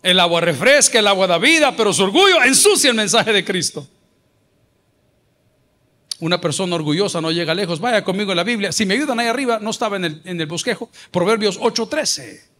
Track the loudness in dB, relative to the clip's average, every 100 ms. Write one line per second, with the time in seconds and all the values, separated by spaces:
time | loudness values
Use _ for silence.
0 | 2 2 4 2 0 2 4 4 4 2
1 | 2 2 2 2 4 4 4 2 0 2
2 | 2 4 4 6 4 4 4 4 2 0
3 | 0 0 2 0 0 -4 -4 -8 -16 _
4 | _ _ _ _ _ _ _ _ _ _
5 | _ _ _ _ _ _ _ _ _ _
6 | _ -10 -4 -4 -4 -4 -4 -4 -2 -2
7 | -2 -4 -4 -4 -2 -4 -4 -4 -2 -2
8 | -2 -4 -2 -2 -2 -2 -4 -2 -2 -2
9 | -2 -2 -2 -2 -2 -2 -4 -4 -4 -4
10 | -6 -8 -10 -8 -6 -6 -6 -6 -8 -16
11 | -6 -2 0 0 0 0 -2 -2 -4 -4
12 | -4 -6 -10 -20 _ _